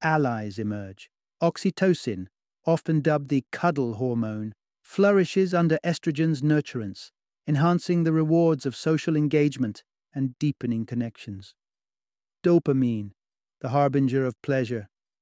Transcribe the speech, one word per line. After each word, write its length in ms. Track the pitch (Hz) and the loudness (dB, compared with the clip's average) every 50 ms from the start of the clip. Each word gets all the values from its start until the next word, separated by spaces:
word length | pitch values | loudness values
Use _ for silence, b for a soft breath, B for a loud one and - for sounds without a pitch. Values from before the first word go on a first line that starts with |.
allies 560 | - 160 156 156 143 123 117 110 107 104 98 110 | -2 0 2 2 2 0 -2 -4 -6 -8 -8 -6
emerge. 500 | 107 104 104 104 98 95 95 - - _ _ _ _ _ _ - | -6 -6 -6 -6 -8 -12 -16 -20 -20 _ _ _ _ _ _ -2
Oxytocin, 840 | 170 170 - - - 196 - - 185 190 175 - - 123 104 90 92 - _ _ _ _ _ _ - | -2 -2 -2 0 -4 -4 -2 0 2 2 2 0 -2 -8 -8 -8 -10 -14 _ _ _ _ _ _ 0
often 340 | 165 165 160 - - 160 156 | 0 0 0 0 0 0 0
dubbed 300 | 135 160 151 147 139 131 | 2 2 0 0 0 0
the 140 | 147 135 - - | -2 -2 -2 -4
cuddle 440 | - - - 175 156 139 127 117 110 | -8 -2 0 0 0 0 -2 -4 -2
hormone, 580 | 101 131 127 120 117 113 107 107 107 107 110 104 _ _ _ _ _ | -4 -4 -2 -2 -2 -2 -4 -4 -6 -8 -10 -10 _ _ _ _ _
flourishes 720 | _ - - - 196 202 208 196 180 - - 190 190 180 180 | _ -10 0 2 4 4 6 4 2 2 2 0 0 2 2
under 240 | 170 170 160 156 - | 2 2 4 2 2
estrogen's 600 | - 175 165 - - 170 151 143 160 160 156 131 | 0 -2 -4 -2 -2 -4 -2 0 0 0 0 0
nurturance, 680 | 139 151 151 151 143 - - 123 107 98 95 - - - _ _ _ _ _ _ - - | 2 2 2 2 0 -2 -6 -8 -8 -8 -10 -12 -18 -20 _ _ _ _ _ _ -4 -2
enhancing 560 | 156 139 160 175 175 170 - - 180 175 165 | 0 2 4 4 2 2 0 0 0 2 2
the 80 | 160 | 2
rewards 520 | 160 160 156 156 165 170 170 165 160 131 - | 2 2 2 2 4 4 4 4 2 0 -2
of 100 | 139 113 | -6 -6
social 400 | - - 160 160 151 - 170 156 | -4 -2 0 0 0 0 0 0
engagement 680 | 151 151 143 147 151 147 147 139 127 127 107 104 - _ _ _ _ _ _ - | 2 2 2 2 2 2 2 0 -2 -4 -4 -4 -10 _ _ _ _ _ _ -6
and 240 | 143 135 131 123 - | -4 -4 -4 -4 -2
deepening 480 | - 147 135 - - 120 117 113 110 | -4 -4 -4 -4 -4 -4 -4 -4 -4
connections. 680 | - - 120 117 117 - - - 113 101 95 95 - _ _ _ _ _ _ _ _ _ _ _ _ _ _ _ _ _ _ - | -6 -4 -6 -6 -6 -8 -14 -14 -14 -14 -14 -14 -20 _ _ _ _ _ _ _ _ _ _ _ _ _ _ _ _ _ _ 2
Dopamine, 640 | 175 175 170 - 151 139 135 127 120 113 107 101 101 _ _ _ _ _ _ _ _ _ - | 4 4 4 4 2 2 2 2 0 0 -4 -6 -10 _ _ _ _ _ _ _ _ _ -12
the 100 | - 123 | -8 -2
harbinger 540 | 127 143 143 139 131 143 139 127 127 135 131 | 0 2 2 2 2 2 2 2 0 0 -2
of 160 | 127 117 _ | -2 -4 _
pleasure, 460 | - - 139 131 127 110 120 110 101 - _ _ _ _ _ _ | -4 -2 -2 -2 -2 -2 -4 -8 -8 -12 _ _ _ _ _ _